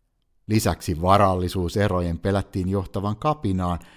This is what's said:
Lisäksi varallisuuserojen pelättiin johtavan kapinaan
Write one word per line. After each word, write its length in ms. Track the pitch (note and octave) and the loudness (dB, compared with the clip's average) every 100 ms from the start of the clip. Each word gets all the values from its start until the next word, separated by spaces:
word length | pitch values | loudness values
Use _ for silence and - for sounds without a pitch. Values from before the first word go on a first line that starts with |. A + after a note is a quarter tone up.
| _ _ _ _ - | _ _ _ _ 0
Lisäksi 560 | A2 A2 D#2+ - D#2 | 0 2 -2 -4 -2
varallisuuserojen 1160 | F2+ G2+ G2 F#2 F2+ F#2+ F2 G#2+ G2+ F2+ F2 E2+ | 4 6 6 2 -2 -2 -2 0 0 0 -2 -2
pelättiin 500 | G2 G2 F#2+ G2+ F#2 | -2 -2 -2 -4 -2
johtavan 480 | G2 F2+ G2+ G2+ G#2+ | -4 -4 -6 -4 -4
kapinaan 600 | D3+ D3+ G#2 F#2 F2+ E2+ - | -4 -2 -2 -2 -2 -4 -8